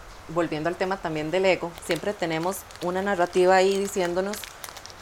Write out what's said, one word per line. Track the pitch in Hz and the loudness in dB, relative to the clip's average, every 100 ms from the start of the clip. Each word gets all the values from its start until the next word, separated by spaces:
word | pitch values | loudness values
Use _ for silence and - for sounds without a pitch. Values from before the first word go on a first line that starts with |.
| - - - | -18 -16 -6
volviendo | 165 160 156 160 | -2 -2 -2 -2
al | 175 | -2
tema | 185 190 | -2 -2
también | 170 156 156 | -4 -4 -2
del | 180 190 | 2 4
ego, | 170 170 165 - | 2 -2 -6 -4
siempre | 160 202 | -4 -4
tenemos | 208 170 160 175 190 - - | -4 -2 -2 -2 -4 -10 -6
una | 175 185 | -2 -2
narrativa | 202 190 175 185 180 185 | 0 2 2 6 6 8
ahí | 190 196 | 6 2
diciéndonos | 196 196 175 175 196 202 - - - - - - | 0 0 0 0 -2 -6 -12 -14 -16 -16 -18 -18